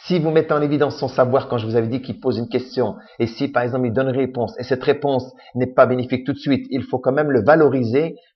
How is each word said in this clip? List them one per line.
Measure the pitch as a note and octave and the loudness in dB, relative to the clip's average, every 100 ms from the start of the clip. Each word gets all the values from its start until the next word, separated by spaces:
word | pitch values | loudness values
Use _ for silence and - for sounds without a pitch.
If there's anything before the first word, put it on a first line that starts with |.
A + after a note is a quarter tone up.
| - | -2
Si | F3+ | 0
vous | D#3 | 2
mettez | D#3 D#3 | 2 2
en | D3+ | 0
évidence | D3 D3 C#3+ - | 0 0 0 -2
son | C3+ | -4
savoir | - B2 C3+ - | 0 2 2 0
quand | A#2+ | -4
je | A2 | 0
vous | A#2 | 0
avais | A2+ | 0
dit | B2+ | -4
qu'il | C3 G#2 | -8 -4
pose | C3 A2 | -2 -2
une | A#2 | -2
question, | B2+ B2+ C3 A2 - - - | -4 -4 -4 -4 -4 -16 -4
et | A#2 | -4
si, | - C#3 | -2 -2
par | B2 | -2
exemple, | A#2+ B2+ B2 | -2 -2 0
il | |
donne | A2 C3+ | 0 0
une | B2+ | 0
réponse, | B2+ A#2+ A2 - | -2 -2 -6 -6
et | |
cette | A#2+ B2+ | -4 0
réponse | D3 C#3+ C#3+ C3 B2+ - - B2 | 0 0 0 -2 -4 -14 -12 -4
n'est | B2+ | 0
pas | C3+ B2 | 4 4
bénéfique | B2+ A#2+ B2+ B2+ | 4 -2 -4 -4
tout | |
de | C3+ | -6
suite, | D3 C3 C3 | -2 -2 -2
il | C3+ | -6
faut | - B2+ | -4 -2
quand | C3 | 0
même | C#3 D3+ | 0 2
le | B2+ | 2
valoriser | G#2 D#3+ C#3+ C3 A2 C3 D#3+ - _ | 6 6 6 4 2 0 0 -6 _